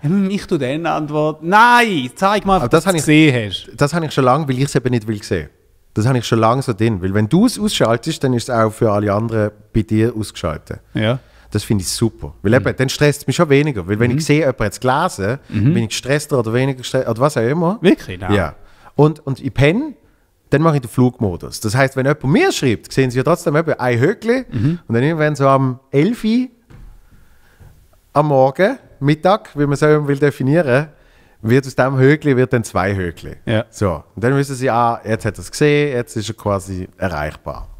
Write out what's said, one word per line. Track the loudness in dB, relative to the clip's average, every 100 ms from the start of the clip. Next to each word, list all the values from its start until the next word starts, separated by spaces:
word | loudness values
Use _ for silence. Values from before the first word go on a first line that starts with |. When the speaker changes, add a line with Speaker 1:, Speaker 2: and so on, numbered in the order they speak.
Speaker 1:
hm, | 0 0 0
ich | -4
tu | -4 -4
dann | -2 -4 -4
Antwort.“ | -4 -4 -2 -2 -4
Nein, | 0 4 6 4 2 0 -4 -2
zeig | 0 0
mal, | 0 0
Speaker 2:
Aber | 2
Speaker 1:
dass | 2
Speaker 2:
das |
Speaker 1:
du | 2
Speaker 2:
habe | -2
ich |
Speaker 1:
gesehen | 4 6 6 2 -4
hast. | -8 -12 -2
Speaker 2:
das | -2
habe | -2 -4
ich |
schon | 0
lange, | 2 2 0
weil | -2
ich |
es | 0
eben | -2 0
nicht | -2 -4
will | -8
sehen. | -4 -6 -6 _ _ _ _
Das | -2 0
habe | 0
ich | 0
schon | 2
lange | 4 2
so | -2
drin, | 0 0 0
weil | -2
wenn | 0 2
du | 4 2
es | 0
ausschaltest, | -4 0 0 0 -2 -4
dann | -2
ist | -2 -2
es |
auch | 0 0
für | 2 0
alle | 2 0
anderen | 0 -2 -2 -2 -4 -6
bei | -4
dir | 0 2 2 0
ausgeschaltet. | -10 -6 -6 -6 -10 -16 _
Speaker 1:
Ja. | -4 -2 -2 _ -20 -6
Speaker 2:
Das | -6
finde | -2 -2
ich | -2
super, | -2 -2 -2 -16 -6
weil | 0 0
Speaker 1:
Mhm. | 0
Speaker 2:
eben, | -4
dann | -4
stresst | 0 0 0
es | -6
mich | -2
schon | 2
weniger, | 2 2 -4 -4
weil | -2
wenn | 0
Speaker 1:
Mhm. | 0
Speaker 2:
ich |
sehe, | 0 0
jemand | 0 -2
hat | -4
es | -2
gelesen, | -2 0 -2 -2 -6 -6 _
Speaker 1:
Mhm. | 0 2
Speaker 2:
bin | 2
ich | -2
gestresster | -6 -2 -4 0 -2
oder | 0
weniger | 0 -2 -4
gestresst | -4 -4 -2
oder | 0
was | 0 0
auch | 0
immer. | 0 -2 2
Speaker 1:
Wirklich? | 2 2 -2 -10
Nein. | -2
Speaker 2:
Ja. | 0 0 -6 -20 -20 -10 2
Und, | 2 2
und | -8 -6
ich | -6
penne, | 0 2 2 -4 -10 _ _ _ _ _
dann | 2
mache | 2 0
ich |
den | -2
Flugmodus. | 0 0 2 -4 -4 -10 -8
Das | -4
heisst, | 0 0 0
wenn | -2
jemand | -2
mir | 0 2 2
schreibt, | 0 -2 -2 -4
sehen | 0 0
sie | 0
ja |
trotzdem | 0 0 0 0
eben | -2
ein | -2 -2 2
Höckli | 0 0 -2 -2 -2
Speaker 1:
Mhm. | -2 -2 -2 _
Speaker 2:
und |
dann | 0
irgendwann | 0 0 -2
so | 2 2
am | 4 2 -4 _
elf | 0 2 0
Uhr | 0 0 -2 _ _ -20 -20 -20 _ -20 -20 _ _ _ -20 -20 _ _ _
am | 0 2
Morgen, | 4 2 2 0 -2 -12 -4
Mittag, | 0 2 2 0 -2 -4
wie |
man | -2
es | 2
auch | 4 2
immer | 2
will | 0
definieren, | 0 0 0 2 2 0 0 -10 _ _ _ _
wird | 2 2 0
aus |
dem | -2 0 4
Höckli | 4 4 2 2
wird | 2
dann | 0
zwei | -2 -2 -2
Höckli. | -2 -4 -8 -14 -14 -4
Speaker 1:
Ja. | -2 -2
Speaker 2:
So. | -2 -2 -2 -8
Und | -4
dann | 0 0
wissen | -2
sie, | -4 -2
ah, | 2 0 0
jetzt | -4 -4
hat | -4 -8
er |
es | -12
gesehen, | 0 2 2 0 -4
jetzt | -6 -8
ist | -8
er | -6
quasi | -2 -2 -4 -10 -10 _
erreichbar. | -6 -4 -6 -8 -14 -14 -14 -18